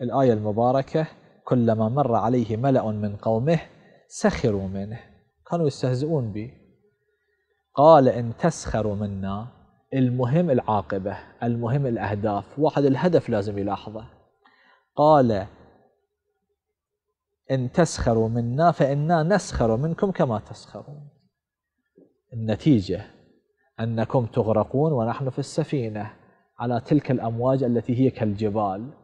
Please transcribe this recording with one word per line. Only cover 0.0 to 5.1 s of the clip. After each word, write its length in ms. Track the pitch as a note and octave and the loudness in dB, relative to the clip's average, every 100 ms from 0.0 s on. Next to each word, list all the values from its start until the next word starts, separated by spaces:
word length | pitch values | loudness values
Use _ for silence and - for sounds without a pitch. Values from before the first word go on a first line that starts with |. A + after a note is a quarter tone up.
الآية 320 | A#2+ B2+ C3 | -4 2 2
المباركة: 720 | G#2+ G#2+ G#2+ B2 C3+ - D#3+ D#3 - _ _ - | 2 0 0 2 2 0 -4 -4 -8 _ _ -2
"كلما 440 | B2 A2+ A2 A2 | 2 2 2 0
مر 260 | C#3 C3 A2 | 0 0 2
عليه 420 | G#2+ B2+ A2+ A2 | 2 0 0 -2
ملأ 340 | C3+ C3+ A2 | 2 2 0
من 240 | G#2+ G#2 G#2+ | -4 -4 -4
قومه 440 | A#2 A2+ C#3+ E3 - - - _ _ | -2 0 2 0 -2 -20 -20 _ _
سخروا 600 | - G#3 - B2 G2 F#2+ | -2 -2 0 0 -2 -4
منه"، 320 | G2 G#2 A2+ - | -8 -8 -12 -16